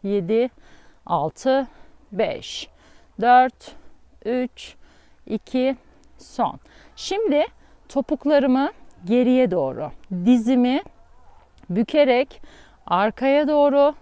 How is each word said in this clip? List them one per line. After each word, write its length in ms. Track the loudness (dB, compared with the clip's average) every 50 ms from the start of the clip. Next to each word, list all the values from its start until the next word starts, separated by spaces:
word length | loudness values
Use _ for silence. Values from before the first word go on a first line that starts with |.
| -4
yedi, 460 | -2 -2 -2 -2 0 0 0 0 -2 _ _ -20 -20 -20 -20 -20 -20 _ _ _
altı, 600 | -4 -4 -2 -2 -4 -6 -4 -2 0 0 0 -2 -4 -12 -20 -20 -20 -20 -20 -20 _ -6
beş, 560 | -4 -4 -4 -4 -8 -12 -14 -14 -14 -14 -16 _ _ _ -20 -20 -20 -20 _ _ -4
dört, 540 | 2 4 6 6 6 4 -2 _ -20 -20 -20 -20 -20 -20 -20 -20 _ _ _ -14 -8
üç, 500 | -6 -4 -4 -4 -6 _ -16 -20 -20 -20 -20 -20 _ _ _ _ _ _ _ -12
iki, 500 | -8 -8 -8 _ -6 -4 -2 0 0 -2 -4 _ -20 _ -20 _ -20 -20 -20
son. 420 | -20 -18 -6 -4 -4 -4 -4 -10 _ -20 -20 -20 -20 -20 _
Şimdi 500 | -16 -8 -6 -4 -4 -2 0 2 0 0 -2 -6 -20 -20 -20 -20 -20 _ -8
topuklarımı 800 | -6 -6 -4 -4 -6 -4 0 2 2 2 2 2 0 0 0 -4 -6 -10 -20 -20 -20 -18 -4
geriye 460 | 0 0 2 2 4 4 2 2 2
doğru, 400 | 0 -2 -2 -4 -4 -8 -10 -12 -12 -16 -14 -10 -8 -2 2
dizimi 580 | 2 2 4 4 0 2 2 2 2 0 -2 -4 -8 -20 _ -20 _ -20 -20 -20 -20 -20 -20 -20 _ _ -20 -12 -6
bükerek 720 | -4 -4 -2 0 2 2 2 4 2 0 0 -4 -8 -20 -20 -20 -20 -20 -20 -20 _ _ _
arkaya 640 | -2 0 0 0 0 -2 -2 0 2 2 2 2 2
doğru. 460 | 2 4 4 4 4 4 4 2 2 -4